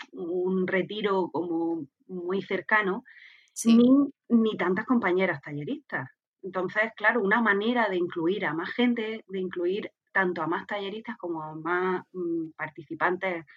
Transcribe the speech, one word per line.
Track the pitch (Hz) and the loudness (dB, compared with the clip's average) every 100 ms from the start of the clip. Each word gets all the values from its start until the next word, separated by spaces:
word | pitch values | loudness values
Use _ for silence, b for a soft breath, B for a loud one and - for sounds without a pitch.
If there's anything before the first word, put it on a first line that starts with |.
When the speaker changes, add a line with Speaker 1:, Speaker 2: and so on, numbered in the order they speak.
| - | -18
Speaker 1:
un | 190 170 180 185 190 180 | -10 -4 -2 0 0 0
retiro | 185 156 208 202 190 170 | 0 -2 -4 0 0 0
como | 160 175 165 165 165 139 _ - | -4 -4 -2 -2 -4 -8 _ -12
muy | 180 175 190 | -10 -4 -4
cercano, | - 185 - 214 196 226 B B B B B | -2 -6 0 0 0 -4 B B B B B
Speaker 2:
Sí. | - 226 233 | -2 6 8
Speaker 1:
ni, | 247 277 277 - - | 8 6 4 -4 2
ni | 233 220 196 | 4 4 0
tantas | 175 190 226 | 0 0 2
compañeras | 240 185 185 185 147 | 2 4 2 2 0
talleristas. | 156 147 151 302 _ 156 131 _ _ _ | -6 -8 -6 -8 _ -8 -8 _ _ _
Entonces, | 190 185 185 214 220 - | -8 -4 -2 -2 -2 0
claro, | 208 233 | 0 2
una | 196 233 | 4 4
manera | 220 196 226 240 214 | 4 2 2 2 2
de | 180 | 0
incluir | 175 175 160 202 165 | -2 0 -2 0 -2
a | |
más | 160 190 | -2 -4
gente, | - 240 233 220 220 - | 0 2 2 -4 -8 -8
de | 190 | -6
incluir | 185 180 175 208 202 _ _ | -6 -2 -2 -2 -6 _ _
tanto | 202 185 175 | 0 0 0
a | 160 | -2
más | 180 190 | -4 -4
talleristas | 202 196 214 233 226 | -6 -6 -8 -12 -10
como | 175 160 | -8 -6
a | 156 156 | -8 -8
más, | 165 180 185 180 - | -4 0 0 -2 -6
mm, | 185 175 165 160 - | -6 -4 -4 -6 -8
participantes, | 156 - 147 147 170 185 190 165 151 | -10 -10 -14 -2 0 0 -2 -6 -10